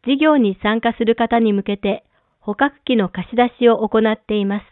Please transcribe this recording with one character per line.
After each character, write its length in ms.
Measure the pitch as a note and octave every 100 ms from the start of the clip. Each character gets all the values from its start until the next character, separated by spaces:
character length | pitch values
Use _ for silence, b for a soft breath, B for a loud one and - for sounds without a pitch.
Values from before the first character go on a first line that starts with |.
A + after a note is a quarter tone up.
| -
事 100 | C4+
業 200 | D#4 D4+
に 200 | G#3+ F#3+
参 180 | G#3 A3
加 120 | A#3
す 100 | A#3
る 120 | A#3 A#3
方 240 | A#3 A#3
に 140 | A3+
向 100 | G3+
け 140 | G3 G3+
て 280 | G3+ F#3+ _ _ _ _
捕 160 | - G#3
獲 280 | C#4+ _ -
器 100 | A#3+
の 140 | F#3
貸 200 | - F3+
し 60 | A#3
出 160 | A#3+ _
し 100 | A#3+
を 180 | A#3 G#3
行 120 | A3+
っ 200 | A3 A3
て 160 | - G#3
い 100 | G3
ま 160 | G#3
す。 40 | -